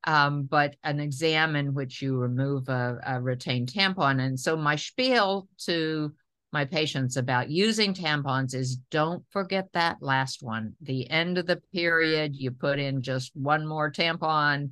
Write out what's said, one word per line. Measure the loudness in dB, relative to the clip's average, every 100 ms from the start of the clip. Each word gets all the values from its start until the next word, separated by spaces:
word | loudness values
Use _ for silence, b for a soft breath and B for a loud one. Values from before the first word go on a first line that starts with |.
um, | 4 4 4 2
but | 2 2 2 -2
an | -4 -2
exam | -2 0 2 4 2
in | 2 0
which | -2 -4 -4
you | -2 0
remove | 0 0 0 -2 -2
a, | -2 -2 -4
a | -4 -4
retained | -2 -4 -2 -2 -2
tampon. | 2 0 4 2 2
And | 0 -2
so | -2
my | 0 0
spiel | 0 -4 -2 2 4 2 0 -6 _
to | -2 0 0 -2 -4 -6 _ _ _
my | -4
patients | -2 0 0 0 -2
about | 0 0 0 0
using | 2 2 2 0
tampons | 0 0 0 0 0 -2
is, | -2 -4 -4 -2
Don't | 0 0 -2 -6
forget | -6 -2 -2 -2
that | 0 0 -2
last | 0 0 0 -4
one. | -6 -6 -6 -10
The | -6 -4 0
end | 0 0 0
of |
the | 0 -2 _
period, | -2 2 4 4 2 0
you | -2 -6
put | -2 -2 0
in | 0 -2
just | -2 -4 -4
one | -6 0 0 0
more | -2 -2
tampon | 0 0 0 0 2 2 0 -2